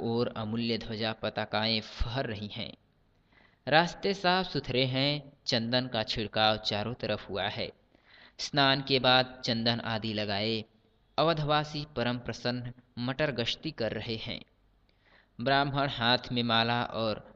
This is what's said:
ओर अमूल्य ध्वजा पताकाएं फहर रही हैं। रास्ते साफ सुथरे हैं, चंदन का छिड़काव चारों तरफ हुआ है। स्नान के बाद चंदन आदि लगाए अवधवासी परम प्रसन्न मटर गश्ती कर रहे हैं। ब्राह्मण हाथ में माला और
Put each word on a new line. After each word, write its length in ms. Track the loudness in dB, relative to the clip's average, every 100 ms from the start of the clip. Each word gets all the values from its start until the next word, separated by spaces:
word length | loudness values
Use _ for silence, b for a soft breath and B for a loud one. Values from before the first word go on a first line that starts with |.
| 0
ओर 240 | 0 0 -2
अमूल्य 400 | -4 -2 -2 -2
ध्वजा 340 | -4 -4 -4
पताकाएं 640 | -2 -4 -4 -2 0 2 0
फहर 440 | -2 -4 -2 -2 -4
रही 220 | -4 -8
हैं। 240 | -8 -10 -14 _ _ _ _ b b b b 2
रास्ते 460 | 4 4 0 -4
साफ 320 | 0 2 2 0
सुथरे 380 | -4 0 2 2
हैं, 460 | 2 0 0 -6 -12 -2
चंदन 420 | 0 2 0 0
का 160 | -2
छिड़काव 540 | -2 -2 -2 2 4 2
चारों 360 | 0 -2 -2
तरफ 360 | -4 -4 -4 -4
हुआ 180 | -4 -4
है। 240 | -4 -6 -10 _ _ B B B B
स्नान 440 | -4 2 4 4 2
के 120 | 2
बाद 420 | 6 6 4 -2 -2
चंदन 340 | 0 0 0
आदि 340 | -2 -4 -2
लगाए 500 | -2 -2 -2 0 -2 -4 _ _ _ _ 0
अवधवासी 680 | 2 2 2 0 0 -6 -6 -2
परम 220 | -2 -2
प्रसन्न 540 | -4 -6 -4 -4 -6 -12 -14 -6
मटर 320 | -4 0 0
गश्ती 400 | 0 -2 -2 -6
कर 200 | -4 -2
रहे 240 | -2 -4 -6
हैं। 220 | -6 -8 -12 _ _ _ _ b b b b -6
ब्राह्मण 500 | 2 4 4 2 0
हाथ 420 | 2 2 2 2
में 100 | 0
माला 400 | 2 4 4 2
और 440 | 0 -2 -2 -2 -8